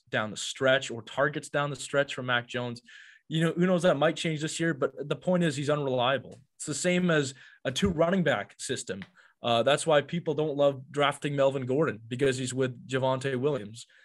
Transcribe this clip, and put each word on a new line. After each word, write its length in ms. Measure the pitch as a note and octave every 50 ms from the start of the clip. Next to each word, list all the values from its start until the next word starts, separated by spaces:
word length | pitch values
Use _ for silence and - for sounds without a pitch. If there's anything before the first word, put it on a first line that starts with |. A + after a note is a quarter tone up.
| _ _
down 220 | - A#2+ A2 G#2+
the 60 | F#2+ -
stretch 540 | - - - - C3+ C3 C3 C3+ C3 -
or 100 | A#2 A#2
targets 480 | A2 - - - C#3 D3+ D3 D3+ - -
down 200 | - C#3+ D3 C#3+
the 60 | C#3+
stretch 380 | C3 - - - C#3 C#3 C#3 -
from 100 | - B2 B2+
Mac 200 | B2 A#2+ A#2+ -
Jones. 340 | - B2 B2 A#2+ A#2+ - - - - - - - - - _ -
You 160 | D#3 D#3+ E3
know, 80 | E3+
who 140 | - F3 F3 F#3
knows, 160 | F#3 E3+ E3
that 140 | F3+ D3+ C#3
might 180 | D3 E3 D#3+
change 240 | - - E3+ D#3 D3
this 180 | D#3 D3+ - -
year, 120 | E3 E3 D#3
but 200 | C3 C#3 - - - C#3 D3
the 60 | D#3 -
point 260 | - F3+ F3+ F3 E3+
is 140 | D#3+ B2+ C#3+
he's 120 | D3 C#3
unreliable. 720 | D3 D3 C#3+ C3+ B2+ B2+ A#2+ B2+ C#3 B2 - F2 - - - _ _
It's 100 | - -
the 80 | D3+ C#3+
same 380 | - - F3+ F3+ F3+ F3+ F3
as 220 | D#3+ D3+ C#3+ B2+ C3 - - - - _ -
a 60 | C#3
two 180 | B2+ - - G3
running 340 | E3+ D3+ E3 E3+ G3 G3 E3
back 320 | C#3+ B2 G#2 G2 - - -
system. 460 | - - B2+ - - - F#2 G2 F#2 - _ _ - _ _ _ -
Uh, 180 | A#2+ A#2 A#2 A#2
that's 220 | C3+ D3 D3 -
why 140 | E3 D#3 D3
people 340 | C#3 C#3+ F3 F3 E3+ E3 D3
don't 220 | C#3+ D#3 D#3 C#3
love 260 | C#3+ C#3+ C#3+ C3+ C3 C3 -
drafting 460 | C3+ C#3+ C#3+ C#3 C#3+ - - D3 C#3+
Melvin 300 | C#3 C3+ C#3 C3+ C#3+ B2+
Gordon, 340 | A#2+ B2+ D3 D#3+ C3 G2+ G#2+ A2+ A2+
because 300 | B2+ A#2+ C#3+ C3 C3 B2+
he's 160 | C3 B2+ B2+
with 340 | C3 C3 B2+ B2 - - B2
Javonte 480 | C3 C3 C3 C3 C3 C3 C3 C#3 C3+ B2
Williams. 480 | B2+ D3+ C#3+ A#2+ G#2 G#2 A2 A#2+ - - _ _ -